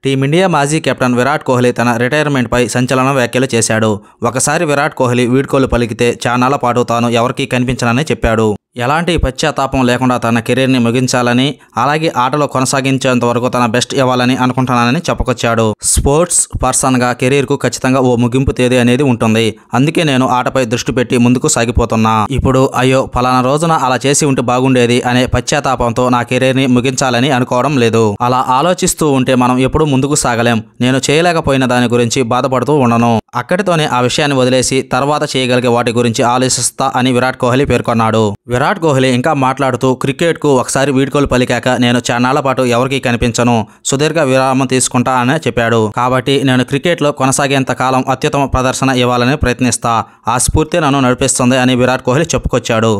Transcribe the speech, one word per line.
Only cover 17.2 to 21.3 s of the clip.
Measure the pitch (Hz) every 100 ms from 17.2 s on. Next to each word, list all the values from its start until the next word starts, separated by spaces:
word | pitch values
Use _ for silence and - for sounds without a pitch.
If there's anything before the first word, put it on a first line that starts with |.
కెరీర్కు | 127 143 131 139
ఖచ్చితంగా | 131 - 131 131 131
ఓ | 120
ముగింపు | 120 131 131 -
తేదీ | 123 127
అనేది | 120 123 143
ఉంటుంది. | 120 113 110 113 - _ 120
అందుకే | 143 165 160
నేను | 131 131 127
ఆటపై | 127 131 120
దృష్టి | 120 - 123
పెట్టి | 117 127
ముందుకు | 120